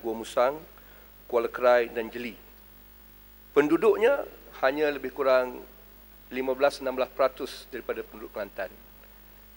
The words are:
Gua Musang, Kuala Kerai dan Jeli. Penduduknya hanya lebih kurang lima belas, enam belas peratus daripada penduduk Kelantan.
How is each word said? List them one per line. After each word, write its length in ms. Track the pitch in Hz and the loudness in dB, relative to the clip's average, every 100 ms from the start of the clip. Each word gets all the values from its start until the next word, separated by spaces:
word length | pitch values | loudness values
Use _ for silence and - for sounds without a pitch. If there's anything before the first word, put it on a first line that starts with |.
Gua 160 | 113 113 | -6 -6
Musang, 400 | 107 - 123 151 - - - - - - - | -4 0 0 0 -10 -20 -20 -20 -20 -20 -4
Kuala 160 | 117 117 | -2 -2
Kerai 400 | - 123 123 113 | 2 4 4 4
dan 160 | 113 113 | -4 -8
Jeli. 400 | 120 120 98 - - - - - - - - - - - | -8 -10 -12 -20 -20 -20 -20 -20 -20 -20 -20 -20 -20 -4
Penduduknya 720 | 143 147 165 214 196 226 285 - - - - | 2 4 4 4 4 4 2 -2 -12 -20 -2
hanya 240 | 135 147 151 | 0 2 0
lebih 160 | 139 127 | -2 -6
kurang 480 | - 135 127 127 127 - - - - - - - | -2 2 2 2 -6 -16 -20 -20 -20 -20 -20 -12
lima 240 | 127 131 | -6 -2
belas, 240 | 127 139 - | 2 2 0
enam 160 | 131 | -6
belas 160 | 127 123 | -4 -4
peratus 560 | - 131 - 127 - - | 0 0 0 -12 -12 -14
daripada 320 | 117 - 113 110 | -12 -8 -8 -10
penduduk 240 | 110 113 | -14 -14
Kelantan. 400 | 110 101 - 95 - - - - - - - - | -10 -10 -10 -12 -12 -20 -20 -20 -20 -20 -20 -20